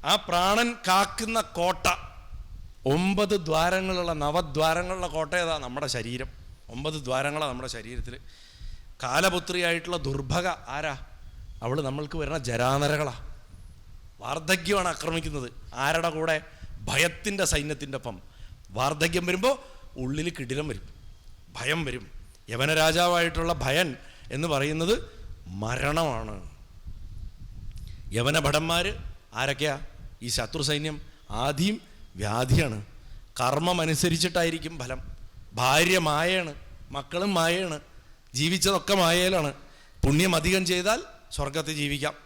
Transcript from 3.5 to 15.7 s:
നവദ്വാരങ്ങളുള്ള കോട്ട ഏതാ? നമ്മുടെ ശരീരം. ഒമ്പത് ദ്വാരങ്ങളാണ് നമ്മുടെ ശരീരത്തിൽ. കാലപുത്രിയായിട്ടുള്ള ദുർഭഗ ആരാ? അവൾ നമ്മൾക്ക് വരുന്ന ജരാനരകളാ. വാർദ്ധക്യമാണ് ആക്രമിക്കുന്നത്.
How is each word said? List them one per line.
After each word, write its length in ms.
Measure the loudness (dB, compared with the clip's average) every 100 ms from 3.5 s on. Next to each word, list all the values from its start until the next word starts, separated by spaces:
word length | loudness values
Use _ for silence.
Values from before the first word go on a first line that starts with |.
| 2 4 2 0 0 0 0
നവദ്വാരങ്ങളുള്ള 840 | 2 2 0 2 2 2 0 -4 -2
കോട്ട 180 | -2 0 0
ഏതാ? 100 | 0 -2
നമ്മുടെ 240 | -4 -4 -4
ശരീരം. 340 | -4 -4 -6 -8 -12 -18 -20 -14
ഒമ്പത് 240 | -6 -6 -6 -2
ദ്വാരങ്ങളാണ് 440 | 0 0 -2 -4
നമ്മുടെ 180 | -4 -8 -10
ശരീരത്തിൽ. 380 | -10 -8 -8 -10 -16 -20 -20 -14 -12 -12 -14 -8
കാലപുത്രിയായിട്ടുള്ള 960 | 0 4 4 2 -2 -2 0 0 -2 -4 -2
ദുർഭഗ 380 | -4 0 0 0 -4 -6 -6
ആരാ? 180 | -4 -6 -12 -16 -16 -16 -14 -8
അവൾ 120 | -2 -2 -2
നമ്മൾക്ക് 280 | -2 -4 -4
വരുന്ന 180 | -2 -4 -2
ജരാനരകളാ. 680 | 2 2 4 2 2 0 -4 -12 -14 -16 -18 -18 -18 -18 -18 -18 -12
വാർദ്ധക്യമാണ് 680 | -4 -4 0 0 2 2 2
ആക്രമിക്കുന്നത്. 540 | -2 -2 -2 -2 -4 -6 -10 -12